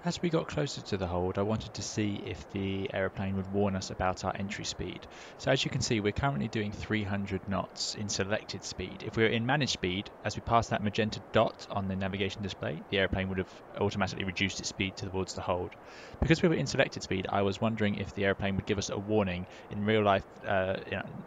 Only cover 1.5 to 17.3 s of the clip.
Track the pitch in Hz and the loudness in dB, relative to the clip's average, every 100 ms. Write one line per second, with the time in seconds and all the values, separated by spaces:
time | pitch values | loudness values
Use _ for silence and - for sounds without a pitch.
1.5 | 110 - - 104 - 104 104 98 95 - | 0 -2 -8 -4 0 0 0 -6 -8 -6
2.5 | 101 98 98 95 98 95 - 95 98 92 | -2 -2 0 -2 0 -2 0 -2 -2 0
3.5 | 98 101 95 - - 92 90 95 - 98 | 2 2 2 -4 0 0 2 -2 -2 -4
4.5 | - 82 - 92 - - - - - - | -4 -6 -6 -6 -8 -12 -16 -16 -6 2
5.5 | 135 156 135 - 113 101 - 139 139 120 | 2 2 0 2 2 2 2 0 0 0
6.5 | 113 104 104 - 107 101 101 98 95 - | 0 -2 -4 0 0 2 -2 0 -2 0
7.5 | 95 - - - - 104 - 98 107 - | -2 -2 -4 -4 -2 -2 0 0 0 -2
8.5 | 98 - - 92 95 110 117 113 117 117 | -8 -8 -6 -6 -6 -4 4 4 6 4
9.5 | 147 131 - 92 92 - - 107 107 - | 2 2 0 0 0 -4 -6 -6 -4 4
10.5 | 117 - 113 104 - 110 - - 110 113 | 4 4 0 0 2 0 -2 0 4 4
11.5 | - - 107 95 95 95 95 95 - 98 | 0 -6 -4 -2 -2 -2 0 -2 -2 -6
12.5 | - 110 78 - 98 95 95 95 95 92 | -4 -6 -6 -2 2 2 2 0 -2 -4
13.5 | - - - 101 104 95 - 95 92 95 | -6 -16 0 0 2 0 0 -4 0 0
14.5 | - - - 98 - 98 92 92 - 92 | 0 -6 -2 -2 -2 -4 -2 -4 -4 -2
15.5 | 90 90 - - - - - 127 123 180 | -2 -2 -8 -18 -18 -16 -2 2 6 6
16.5 | 160 135 127 - - - 95 95 | 4 2 2 2 2 -4 -2 0